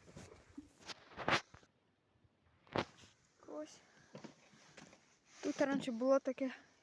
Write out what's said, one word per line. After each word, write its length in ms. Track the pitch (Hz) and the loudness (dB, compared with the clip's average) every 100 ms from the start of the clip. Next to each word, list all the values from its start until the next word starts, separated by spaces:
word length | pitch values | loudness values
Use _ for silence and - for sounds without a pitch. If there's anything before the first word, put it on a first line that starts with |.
| - - - - - - - - - - - - - - - - - _ _ _ _ _ _ _ _ _ - - - - - - _ _ - | -20 -18 -18 -20 -20 -18 -18 -18 -16 -16 -16 -6 2 2 2 -16 -20 _ _ _ _ _ _ _ _ _ -6 -4 -4 -6 -20 -20 _ _ -14
Ось. 320 | 302 302 - - - - - - - - - - - - - _ _ _ - | -12 -12 -14 -20 -20 -20 -18 -18 -20 -20 -20 -20 -20 -20 -20 _ _ _ -6
Тут 180 | 294 - | -2 2
раніше 300 | 277 277 262 | 4 2 0
було 280 | 226 254 269 | 0 4 4
таке 320 | - 254 269 - - _ | 4 -2 -2 -6 -16 _